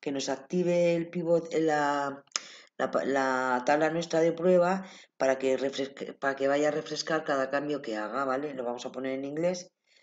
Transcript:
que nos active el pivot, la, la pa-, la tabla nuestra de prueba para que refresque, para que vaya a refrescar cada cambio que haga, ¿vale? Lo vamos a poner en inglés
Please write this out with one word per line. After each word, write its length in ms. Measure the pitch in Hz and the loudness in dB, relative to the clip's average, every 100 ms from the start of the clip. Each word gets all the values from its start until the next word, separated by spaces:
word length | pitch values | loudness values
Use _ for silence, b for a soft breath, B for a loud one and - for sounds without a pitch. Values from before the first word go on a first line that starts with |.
que 100 | 147 | -6
nos 180 | 135 131 | -4 -4
active 680 | 135 - 180 175 175 175 170 | -6 -2 0 2 4 4 2
el 120 | 165 | -2
pivot, 460 | 175 165 170 165 | -4 2 2 2
la, 680 | 156 160 151 143 143 143 139 - B B B B - | 0 2 2 2 0 -2 -6 -10 B B B B -4
la 140 | 131 | -2
pa-, 140 | - | 0
la 580 | 104 135 131 131 127 127 | 0 0 2 0 2 2
tabla 260 | 147 151 156 | 2 4 2
nuestra 280 | 165 165 160 | 0 0 2
de 120 | 165 | 2
prueba 580 | 160 180 180 175 190 190 B B - | 2 4 6 4 0 -6 B B 0
para 220 | 135 131 | 2 2
que 180 | 131 127 | 2 0
refresque, 560 | 135 135 135 - 147 | 0 -4 -6 -8 -12
para 220 | - 139 | -4 -4
que 140 | 131 139 | 0 2
vaya 200 | 143 151 | 2 2
a 40 | |
refrescar 500 | 147 - 151 - 156 | 0 -4 -6 -2 -2
cada 260 | 156 139 131 | 0 0 0
cambio 320 | 143 147 143 | -2 -2 -4
que 160 | 120 107 | -4 -4
haga, 280 | 107 127 | -4 -2
¿vale? 300 | 135 131 147 | -2 -2 -4
Lo 100 | 131 | -6
vamos 200 | 120 123 123 | -6 -6 -8
a 60 | |
poner 200 | 123 131 | -6 -6
en 120 | 135 | -4
inglés 460 | 139 151 175 185 - _ b b | -4 -2 -2 -2 -8 _ b b